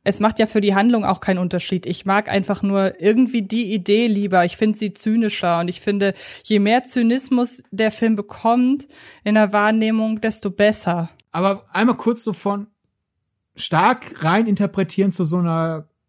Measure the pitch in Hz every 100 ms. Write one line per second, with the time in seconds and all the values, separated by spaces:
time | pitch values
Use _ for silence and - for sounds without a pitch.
0 | - 196 214 220 220 214 202 196 226 233
1 | 196 185 - 180 180 180 - 185 - 175
2 | 190 196 208 196 196 196 196 196 190 -
3 | 185 220 254 247 190 220 208 214 180 214
4 | 240 202 202 185 175 - 214 214 208 -
5 | 220 226 214 - 175 170 175 180 - 202
6 | 196 190 - - - 208 202 240 247 254
7 | 226 254 - 247 247 - - 196 220 -
8 | 226 214 208 - 226 240 247 277 - -
9 | - - 208 214 208 208 208 220 220 220
10 | 220 220 220 220 202 185 208 214 180 175
11 | 165 _ _ 165 190 196 - 180 240 -
12 | 226 233 220 185 202 202 214 _ _ _
13 | _ _ _ _ _ - - 160 170 -
14 | - - 160 196 226 202 202 196 185 -
15 | 196 185 160 180 175 165 165 160 151 _